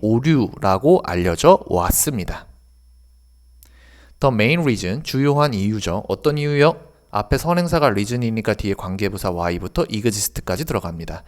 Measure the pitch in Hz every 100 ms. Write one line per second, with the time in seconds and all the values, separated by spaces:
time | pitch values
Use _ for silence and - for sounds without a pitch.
0 | 107 113 147 147 98 - 98 95 143 185
1 | - 87 90 85 156 190 - 90 87 -
2 | - 123 87 - - - _ _ _ -
3 | - _ _ _ _ - - - - -
4 | - - 139 113 113 170 151 107 90 120
5 | - 131 143 143 147 107 101 107 95 92
6 | - 98 151 147 147 143 151 165 - _
7 | - 104 107 139 165 175 175 165 143 101
8 | 104 120 117 113 110 104 101 98 92 95
9 | 101 98 98 87 87 87 92 - - 107
10 | 113 104 - - - 92 160 110 85 82
11 | 82 82